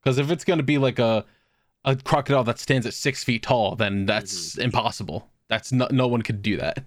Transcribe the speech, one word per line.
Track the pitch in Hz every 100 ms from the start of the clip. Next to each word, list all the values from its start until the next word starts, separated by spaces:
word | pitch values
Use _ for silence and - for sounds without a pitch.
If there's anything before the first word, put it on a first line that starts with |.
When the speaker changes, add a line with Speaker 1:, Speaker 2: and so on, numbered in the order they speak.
Speaker 1:
'Cause | - 127
if | 139
it's | 170 -
gonna | 170
be, | 139 147
like, | 135 117
a, | 117 110 - _ _ _ _ _
a | 135 135
crocodile | - 151 135 139 117
that | 117
stands | - 135 113
at |
six | - 143 131
feet | - 117
tall, | - 123 101 95
then | 104 98 98
that's | 107 104 90 85
Speaker 2:
Mm-hmm. | -
Speaker 1:
impossible. | 120 - 110 - 90 78 - _ _
That's | 110 -
no, | 127 127
no | 131 127
one | 120
could | 110 107
do | 104 98
that. | 78 -